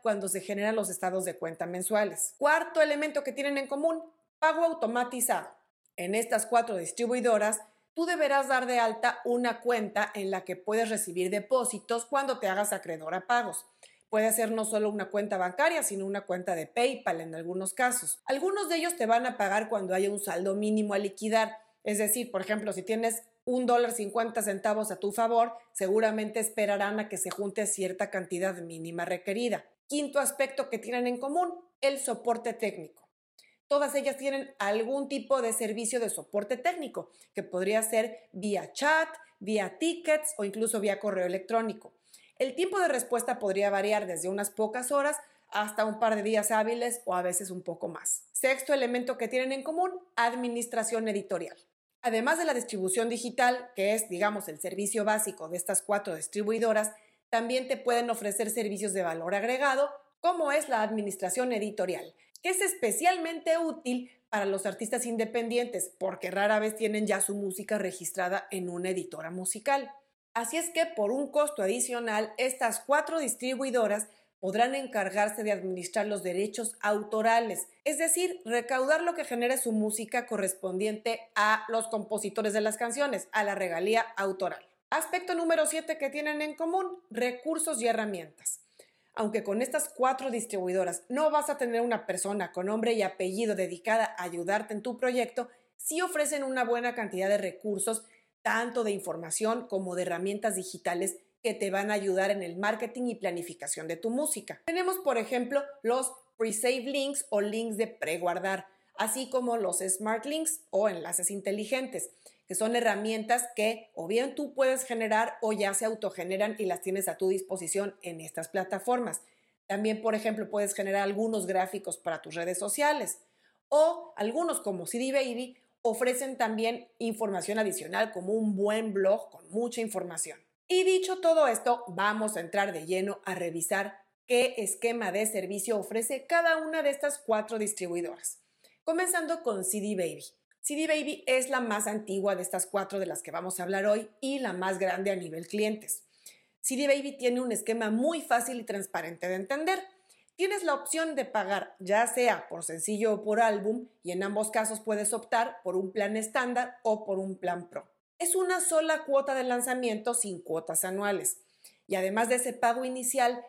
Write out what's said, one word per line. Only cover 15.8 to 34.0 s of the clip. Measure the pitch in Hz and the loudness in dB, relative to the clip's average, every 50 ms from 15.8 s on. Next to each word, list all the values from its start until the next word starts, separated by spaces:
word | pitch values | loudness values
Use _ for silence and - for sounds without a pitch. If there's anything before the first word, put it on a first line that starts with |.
| 262 | 0
sino | - 202 196 190 | -2 -2 -2 -4
una | 196 196 202 196 | -4 -4 -6 -4
cuenta | - 180 180 180 190 180 | -4 -4 -4 -2 -2 -2
de | 165 156 | -2 -4
PayPal | - - 233 240 262 269 - - 202 175 165 | -4 0 2 4 4 2 2 -2 -2 -2 -2
en | 165 165 160 | -4 -8 -8
algunos | 160 165 170 180 185 190 190 - | -8 -6 -4 -4 -4 -4 -4 0
casos. | - 254 247 247 254 - 156 - - _ | 2 2 2 2 0 -2 -4 -6 -6 _
Algunos | - 262 277 302 370 392 415 403 311 | -2 -2 0 2 0 0 0 0 0
de | 339 | 0
ellos | 330 311 349 339 | 0 0 0 0
te | - 240 | 0 2
van | 220 226 233 247 | 4 4 4 2
a | 254 240 | 0 0
pagar | - 208 196 190 208 220 214 | 0 0 2 2 2 0 0
cuando | 226 208 196 185 185 | -2 -2 0 0 0
haya | 185 196 202 | 2 2 0
un | 208 202 | 0 -2
saldo | 202 - 170 170 185 196 196 | -4 -4 -4 -2 -2 -2 0
mínimo | 202 208 214 214 214 214 208 202 | 0 2 2 2 2 2 2 0
a | 196 | 0
liquidar. | 208 196 196 - 214 220 214 226 220 220 220 - - _ _ _ _ | 0 -2 -4 -4 -4 2 4 4 2 2 -2 -12 -18 _ _ _ _
Es | 214 208 202 | -2 0 0
decir, | 214 208 214 247 240 - | 2 0 0 0 -2 -2
por | - 190 | -4 -4
ejemplo, | 185 - 214 214 208 214 190 | 0 0 -2 0 0 -2 -4
si | 185 185 | -4 -2
tienes | 185 220 220 226 226 226 226 - _ _ _ _ | -2 -2 0 2 0 0 -2 -8 _ _ _ _
un | - 247 254 254 | 0 0 2 4
dólar | 240 240 240 240 240 233 | 4 6 6 6 4 0
cincuenta | 233 214 202 - 240 226 233 220 233 214 | -2 -4 -2 0 0 0 0 0 -2 0
centavos | 214 196 190 - 220 214 214 214 214 | 0 -2 0 2 0 2 2 0 -4
a | 190 | -4
tu | - - 202 | -2 -4 -2
favor, | 196 233 226 226 233 233 226 233 233 - - _ _ | 0 2 2 4 6 6 4 4 2 -10 -16 _ _
seguramente | - 196 185 196 220 220 220 214 214 214 214 214 233 | -2 0 2 4 4 4 4 2 2 -2 -2 -2 -2
esperarán | 220 220 - - 214 202 202 196 202 202 208 214 | -2 -2 0 0 2 2 2 2 2 0 0 -2
a | 214 214 | -2 -4
que | - | -4
se | 185 - 190 | -4 -4 -4
junte | 180 - 202 202 190 - 214 | -2 -4 -4 -4 -2 -2 0
cierta | 196 - - 190 185 180 185 208 196 | 0 0 0 -2 -2 0 -2 -4 -2
cantidad | - 190 180 180 190 175 180 190 190 | -2 -6 -4 -2 -2 0 0 0 -2
mínima | 175 170 170 165 165 160 165 170 170 170 | -2 -8 -12 -10 -10 -10 -8 -4 -4 -2
requerida. | 170 180 175 175 - 196 214 240 240 208 170 - - _ _ _ | -2 -2 -4 -2 -2 -2 0 0 0 0 -2 -4 -10 _ _ _
Quinto | _ 277 294 294 277 285 285 | _ -2 -2 -2 0 0 0
aspecto | 269 254 - - 277 262 269 - 254 240 | 0 0 2 0 0 0 0 -4 -4 -2
que | - 220 | -4 -6
tienen | 220 214 240 247 247 | -6 -4 -2 0 0
en | 247 247 240 | 0 0 -2
común, | 254 277 285 349 359 349 349 - - _ _ _ | -2 -2 0 0 0 0 -2 -8 -14 _ _ _
el | - 269 277 277 | 0 0 0 2
soporte | - - 233 - - 240 233 220 233 240 220 | -2 -4 -4 -2 0 0 0 0 0 -4 -4
técnico. | 220 - 208 196 - 160 151 - - _ _ _ _ _ _ _ _ - _ _ _ _ | -2 -2 -4 -2 -4 -12 -14 -16 -20 _ _ _ _ _ _ _ _ -20 _ _ _ _
Todas | _ 285 285 294 269 - | _ 2 2 2 2 0
ellas | 285 | 0